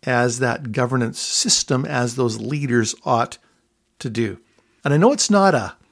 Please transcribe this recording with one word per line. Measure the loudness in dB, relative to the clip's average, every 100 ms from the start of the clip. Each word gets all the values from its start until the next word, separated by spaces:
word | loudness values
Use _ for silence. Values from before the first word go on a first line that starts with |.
as | -2 0 0 0
that | -2 -2 -4
governance | -2 0 0 -2 -4
system, | -6 -2 0 0 0 -2
as | -2 -2 -2
those | 0 -2 -2
leaders | -6 -4 0 2 0 -2
ought | -2 0 0 -6 _ _ _ _ _ -12
to | -8
do. | -4 -4 -6 _ _ _ _
And | 0
I | 4
know | 4
it's | 4 2
not | 4 4
a, | 2 -2 -10 _